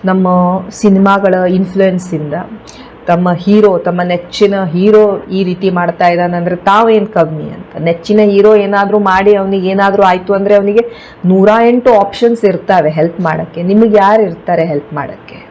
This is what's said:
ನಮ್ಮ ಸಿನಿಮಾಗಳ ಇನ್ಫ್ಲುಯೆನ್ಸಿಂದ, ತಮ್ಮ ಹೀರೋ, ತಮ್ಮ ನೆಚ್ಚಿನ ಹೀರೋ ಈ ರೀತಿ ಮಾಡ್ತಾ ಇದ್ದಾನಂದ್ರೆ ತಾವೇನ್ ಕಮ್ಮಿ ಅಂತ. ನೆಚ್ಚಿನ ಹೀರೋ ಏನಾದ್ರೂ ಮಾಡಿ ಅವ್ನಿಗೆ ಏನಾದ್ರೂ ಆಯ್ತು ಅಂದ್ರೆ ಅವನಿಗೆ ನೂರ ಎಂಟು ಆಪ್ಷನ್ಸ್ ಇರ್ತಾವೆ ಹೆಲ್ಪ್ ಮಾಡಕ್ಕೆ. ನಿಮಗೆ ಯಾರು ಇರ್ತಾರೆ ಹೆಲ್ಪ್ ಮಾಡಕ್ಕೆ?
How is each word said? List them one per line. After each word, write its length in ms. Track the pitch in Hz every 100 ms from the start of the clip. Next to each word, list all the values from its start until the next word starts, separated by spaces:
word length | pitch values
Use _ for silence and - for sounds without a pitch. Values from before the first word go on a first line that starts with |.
ನಮ್ಮ 240 | 190 190 185 180 180 185 185
ಸಿನಿಮಾಗಳ 640 | - 208 190 196 196 196
ಇನ್ಫ್ಲುಯೆನ್ಸಿಂದ, 1000 | 185 180 185 190 190 190 185 - 160 151 160 185 220 - - - - -
ತಮ್ಮ 260 | 175 180
ಹೀರೋ, 460 | 175 180 208 208 180
ತಮ್ಮ 240 | 180 175
ನೆಚ್ಚಿನ 640 | 180 175 175 - 202 196
ಹೀರೋ 580 | 185 170 196 214 214 196 -
ಈ 120 | 190
ರೀತಿ 260 | 185 180 190
ಮಾಡ್ತಾ 380 | 180 175 175 180
ಇದ್ದಾನಂದ್ರೆ 480 | 175 175 175 175 175
ತಾವೇನ್ 500 | - 208 226 220 208
ಕಮ್ಮಿ 360 | 180 160 156
ಅಂತ. 340 | 151 - - -
ನೆಚ್ಚಿನ 400 | 160 170 - 214
ಹೀರೋ 320 | 208 196 208 214
ಏನಾದ್ರೂ 420 | 196 202 202 214
ಮಾಡಿ 360 | 196 185 202
ಅವ್ನಿಗೆ 340 | 202 190 196 185
ಏನಾದ್ರೂ 340 | 190 196 196
ಆಯ್ತು 320 | 190 185 180
ಅಂದ್ರೆ 200 | 196 202
ಅವನಿಗೆ 580 | 208 202 208 233 - - -
ನೂರ 240 | 180 185 196 220 233
ಎಂಟು 300 | 247 240 220
ಆಪ್ಷನ್ಸ್ 460 | 202 - 233 233
ಇರ್ತಾವೆ 460 | 208 180 - 185 151
ಹೆಲ್ಪ್ 300 | 156 165 170
ಮಾಡಕ್ಕೆ. 420 | 170 160 165 -
ನಿಮಗೆ 340 | 175 208 226 208
ಯಾರು 260 | 196 220
ಇರ್ತಾರೆ 420 | 202 170 - 170
ಹೆಲ್ಪ್ 300 | 160 147 147
ಮಾಡಕ್ಕೆ? 540 | 147 139 - - - -